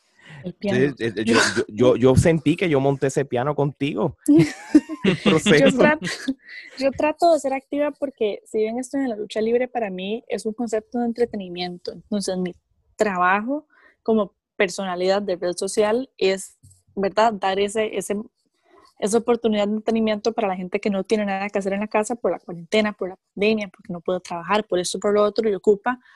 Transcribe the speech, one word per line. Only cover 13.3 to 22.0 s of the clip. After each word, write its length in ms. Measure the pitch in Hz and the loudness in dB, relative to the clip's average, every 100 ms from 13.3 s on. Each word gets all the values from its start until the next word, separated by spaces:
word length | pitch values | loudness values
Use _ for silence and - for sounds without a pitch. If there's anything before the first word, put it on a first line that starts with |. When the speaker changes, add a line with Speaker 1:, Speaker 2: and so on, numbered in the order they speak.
| 202 233 294 - _ _ _ | 0 -2 -8 -10 _ _ _
Speaker 1:
como 320 | - 220 202 _ _ - | -2 0 0 _ _ -4
personalidad 640 | 196 190 190 175 185 196 | -2 -2 -6 -2 0 0
de 140 | 202 175 | -2 -4
red 180 | 175 175 | -4 -4
social 540 | 196 - 208 233 269 - | -4 0 0 0 -4 -2
es, 380 | 190 190 - _ - _ _ | 0 0 -6 _ -20 _ _
¿verdad?, 380 | - 196 202 233 | -6 -2 2 0
dar 240 | 196 190 190 | 0 -2 -2
ese, 380 | 202 220 214 - | -2 -2 -4 -4
ese, 180 | - 208 - _ _ _ _ _ _ - | -6 -6 -8 _ _ _ _ _ _ -6
esa 200 | 208 226 | 0 0
oportunidad 460 | 226 233 226 208 202 | 2 0 2 0 0
de 60 | |
entretenimiento 580 | 214 226 226 220 208 233 | -2 -2 0 0 0 -2
para 160 | 226 196 | -2 -2
la 80 | 185 | -4
gente 240 | 180 208 | -6 -4
que 100 | 220 | -2
no 140 | 196 | -4
tiene 200 | 190 220 202 | -2 -2 -2
nada 220 | 190 202 | -4 -4
que 100 | 202 | -4
hacer 140 | 190 | -2
en 60 | 196 | -4
la 80 | 214 | -2
casa 260 | 214 | -2